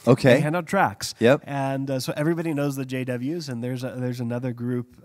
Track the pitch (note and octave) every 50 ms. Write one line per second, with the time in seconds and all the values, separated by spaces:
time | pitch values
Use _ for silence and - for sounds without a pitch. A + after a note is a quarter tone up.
0 | - - C3 - - C3 A#2+ C#3 D3 D3+ D#3 F3+ E3+ - - G3 F3 A#2 G2 -
1 | - - - - - A#2 C#3 D3 - - C#3+ C#3 C3+ C3+ C3+ C3+ C3+ C3+ C3+ C3
2 | B2 - - - D3+ D#3 E3+ E3 E3 E3 D#3 C#3+ C#3+ D3 C#3 C#3 C3+ C3 C3 C3
3 | B2+ B2 B2 A#2+ B2 C3+ E3 F3 D#3 C#3 B2+ A#2 A#2 B2 C3 B2 B2+ B2+ G2 B2+
4 | B2+ B2 B2 B2 B2 A#2 A#2+ B2 B2+ B2+ A#2+ A#2 A#2+ B2 B2+ B2 A#2+ - _ -